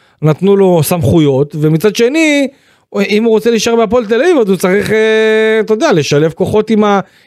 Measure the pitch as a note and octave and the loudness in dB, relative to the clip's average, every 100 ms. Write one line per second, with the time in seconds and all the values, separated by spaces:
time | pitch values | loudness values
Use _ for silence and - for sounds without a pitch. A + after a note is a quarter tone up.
0 | _ _ D#3 D3+ F#3+ G3 F#3+ E3+ D3 F3 | _ _ -2 0 0 2 2 2 0 -2
1 | - F3 D3 C3 D3 D#3 D#3 D#3+ G#3+ G3+ | 0 2 2 0 -2 -2 -2 0 0 0
2 | A#3 D#4 D#4 C#4+ C4+ - _ _ _ G3+ | 0 0 0 0 -2 -6 _ _ _ -6
3 | G3 G#3 A#3 A3 A#3 A#3 A#3 A#3 A3 A#3+ | -2 0 0 0 0 0 0 0 0 -2
4 | G#3 A3+ E4+ D#4+ G#3+ F#3+ F#3+ G3+ F#3 G#3+ | 0 0 2 2 0 0 0 -2 0 0
5 | A3 A3 A3 A3 A3 A3 G#3+ A3 D#4 F3+ | 0 0 0 0 0 -2 -2 -2 0 0
6 | C#3 C#3+ D#3+ - F#3 G#3+ G#3+ G#3+ G#3 G3+ | 0 0 0 -2 -2 -2 0 0 2 0
7 | F3+ _ | -4 _